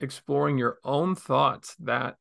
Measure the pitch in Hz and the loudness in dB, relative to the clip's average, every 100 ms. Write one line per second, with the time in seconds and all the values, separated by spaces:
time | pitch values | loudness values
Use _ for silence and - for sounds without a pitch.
0 | 135 - - 139 147 135 120 - 135 143 | -10 -10 -2 0 2 2 0 -2 -2 0
1 | 180 185 - 135 139 - - - 156 123 | 0 -2 0 2 2 0 -12 -10 -4 -2
2 | 123 - | -2 -8